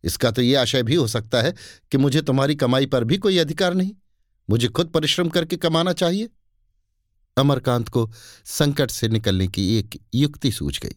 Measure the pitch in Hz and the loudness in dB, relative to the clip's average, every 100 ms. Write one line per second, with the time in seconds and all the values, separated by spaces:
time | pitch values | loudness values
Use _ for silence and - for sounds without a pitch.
0 | - - 120 113 123 139 120 135 117 165 | -6 0 0 2 2 2 2 0 0 0
1 | 117 113 110 123 127 - - - _ 135 | 0 -2 -2 0 0 -4 -16 -20 _ 0
2 | 139 143 151 131 139 147 123 131 139 131 | 2 0 0 0 2 0 2 2 2 0
3 | 117 190 196 185 151 156 185 185 185 214 | 0 0 2 2 0 0 0 0 -2 -6
4 | _ _ _ _ - 117 123 139 170 165 | _ _ _ _ -2 0 2 0 0 -2
5 | 147 - 175 175 165 175 170 160 180 175 | -2 -2 0 0 -2 -2 0 0 0 0
6 | 175 190 226 _ _ _ _ _ _ _ | 0 -2 -6 _ _ _ _ _ _ _
7 | _ _ _ - 139 135 131 120 110 123 | _ _ _ 2 2 2 0 0 0 -2
8 | 110 - - - - - 147 143 135 - | -2 -6 -20 -20 -12 0 0 2 -2 0
9 | 113 113 107 95 92 95 95 110 - - | 0 0 0 0 0 0 0 0 -2 -12
10 | _ 120 143 - 135 - 71 - 60 | _ 0 0 0 -4 -2 -6 -6 -10